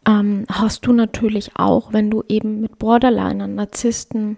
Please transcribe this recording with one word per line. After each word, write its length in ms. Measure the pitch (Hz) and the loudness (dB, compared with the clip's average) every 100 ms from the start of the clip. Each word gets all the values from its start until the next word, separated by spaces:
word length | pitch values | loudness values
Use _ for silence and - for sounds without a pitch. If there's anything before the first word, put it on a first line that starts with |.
| 220 | 2
ähm, 380 | 214 208 202 - | 4 2 -2 -4
hast 380 | - 220 - 247 | -2 -2 0 2
du 60 | |
natürlich 640 | 240 226 - 226 214 - - | 2 2 0 -2 -2 -6 -2
auch, 360 | 196 233 - | 2 2 0
wenn 160 | 214 214 | 0 0
du 140 | 220 - | -2 -2
eben 320 | 208 214 214 | -2 -2 -6
mit 200 | 220 - | -8 -4
Borderlinern, 720 | 220 233 254 208 185 196 196 | 2 4 4 2 0 -4 -6
Narzissten 840 | 202 202 - 240 233 - 220 214 | -6 -6 -2 -2 -2 -6 -6 -4